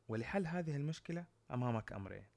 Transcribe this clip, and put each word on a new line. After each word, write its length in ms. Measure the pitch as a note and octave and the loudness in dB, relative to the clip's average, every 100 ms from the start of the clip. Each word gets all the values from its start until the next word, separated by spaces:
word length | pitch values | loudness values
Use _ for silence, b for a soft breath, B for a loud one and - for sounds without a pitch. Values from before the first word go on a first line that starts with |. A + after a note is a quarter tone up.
| - | -2
ولحل 380 | A2 - G3+ E3 | -2 2 2 2
هذه 300 | F3+ D#3+ C#3+ | 0 0 0
المشكلة 500 | D3 E3 - E3+ F3 _ - | 0 -2 -4 -6 -6 _ -4
أمامك 420 | B2 B2 A2+ - | 2 4 2 0
أمرين، 320 | G2+ F#2+ G2 G2 | -6 -6 -8 -12